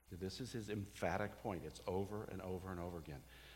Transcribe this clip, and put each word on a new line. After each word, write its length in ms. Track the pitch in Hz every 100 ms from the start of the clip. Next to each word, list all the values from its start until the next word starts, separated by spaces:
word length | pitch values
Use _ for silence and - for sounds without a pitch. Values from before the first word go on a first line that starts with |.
| - 87
This 220 | 95 -
is 100 | 120
his 200 | 120 101
emphatic 680 | 107 98 - 90 95 104 -
point. 180 | 113 85
It's 180 | 78 - -
over 420 | 92 98 107 -
and 100 | 92
over 300 | 92 92 95
and 80 | 87
over 180 | 87 85
again. 240 | 78 - - - -